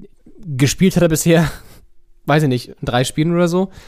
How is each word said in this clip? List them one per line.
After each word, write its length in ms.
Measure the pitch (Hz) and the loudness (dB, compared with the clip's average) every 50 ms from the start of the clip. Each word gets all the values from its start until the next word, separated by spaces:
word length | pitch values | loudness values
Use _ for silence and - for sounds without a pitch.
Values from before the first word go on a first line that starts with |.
| - - - _ _ - - - - | -20 -20 -20 _ _ -20 -20 -20 -16
Gespielt 500 | 175 139 123 143 135 - - 175 190 - | -10 -4 0 0 0 2 2 2 2 2
hat 60 | 175 | 2
er 80 | 175 170 | 2 2
bisher, 400 | 160 151 - 165 165 170 165 139 - - - - - - - - | 0 0 2 2 4 4 2 0 -2 -8 -18 -20 -20 -20 -20 -20
<laughs> 380 | - - - _ - _ - | -20 -20 -20 _ -20 _ -4
weiß 180 | - 143 156 156 | 0 0 2 2
ich 60 | 139 | 2
nicht, 180 | 123 123 - - | 0 -2 -4 -8
in 60 | - - - | -14 -10 -8
drei 180 | 131 117 123 131 | -4 -2 -2 -2
Spielen 300 | - - - 156 170 170 | -2 -2 -2 -2 0 0
oder 140 | 170 175 170 | 0 0 0
so, 240 | 170 185 190 190 - - - | 0 -2 -4 -4 -8 -16 -20